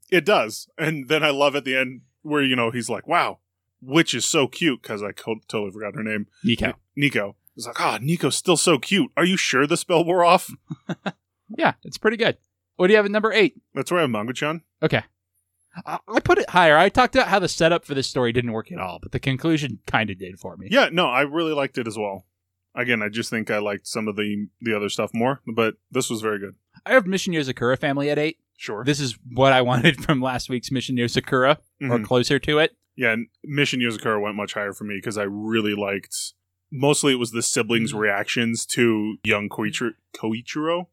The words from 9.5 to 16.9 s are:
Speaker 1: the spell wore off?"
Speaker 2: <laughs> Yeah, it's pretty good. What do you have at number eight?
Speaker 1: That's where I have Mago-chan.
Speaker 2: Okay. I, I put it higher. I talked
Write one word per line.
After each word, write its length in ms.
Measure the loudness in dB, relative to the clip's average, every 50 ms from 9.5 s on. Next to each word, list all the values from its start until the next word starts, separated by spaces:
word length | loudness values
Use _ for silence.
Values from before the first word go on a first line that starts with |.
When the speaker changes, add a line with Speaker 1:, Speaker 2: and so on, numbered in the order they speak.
| 2 2 2 2
Speaker 1:
the 80 | 0
spell 280 | -2 0 2 2 2 4
wore 200 | 4 4 4 6
off?" 260 | 6 6 4 4 -2 -12 -18 _ -16 -16 -14 _ -10
Speaker 2:
<laughs> 80 | -12 -10 _ -10 -10 _ _ _ _ _ _ -14 -6
Yeah, 180 | -2 0 0 0 -2 -8
it's 120 | -16 -10
pretty 200 | -4 -2 -2 0
good. 220 | 0 0 -2 -2 -4 _ _ _ _ _ _ _
What 140 | 0 4 6
do 40 | 6
you 20 |
have 80 | 6 4
at 60 | 2 0
number 200 | 0 0 2 4
eight? 220 | 4 4 4 2 -4 -14 _ -8
Speaker 1:
That's 200 | -8 -4 -2 0
where 60 | 0
I 20 | 2
have 80 | 2
Mago-chan. 520 | 0 -2 -4 -6 -6 -4 -4 -4 -4 -6 -10 _ _ _ -2
Speaker 2:
Okay. 200 | 0 0 0 -2 -4 _ _ _ _ _ _ _ _ _ _ _ _ _ -16 -10
I, 140 | -10 -10 -10 -8 -4
I 100 | -2 0
put 200 | 2 4 4 2
it 120 | 2 2
higher. 260 | 4 4 6 8 8
I 120 | 8 6
talked 260 | 6